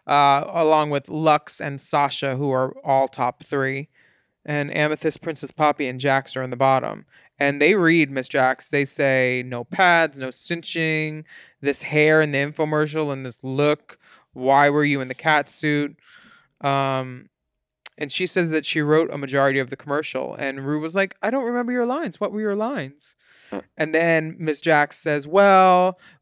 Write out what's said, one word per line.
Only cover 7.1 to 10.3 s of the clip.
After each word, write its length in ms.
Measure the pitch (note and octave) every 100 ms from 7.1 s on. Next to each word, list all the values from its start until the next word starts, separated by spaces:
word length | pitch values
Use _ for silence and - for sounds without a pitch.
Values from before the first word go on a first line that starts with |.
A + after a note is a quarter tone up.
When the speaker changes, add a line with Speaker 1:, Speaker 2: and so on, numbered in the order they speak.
| _ _ -
Speaker 1:
And 220 | C#3+ C#3+
they 140 | D3+
read 360 | G#3 E3 E3+ C#3+
Miss 180 | C3+ B2+
Jax. 420 | C#3 B2+ C3 -
They 140 | C#3+
say, 580 | C#3 - C#3 C3 B2+ B2+ B2+
"No 160 | A#2+
pads, 560 | A#2+ - F3+ E3+ D#3+ C#3
no 120 | C3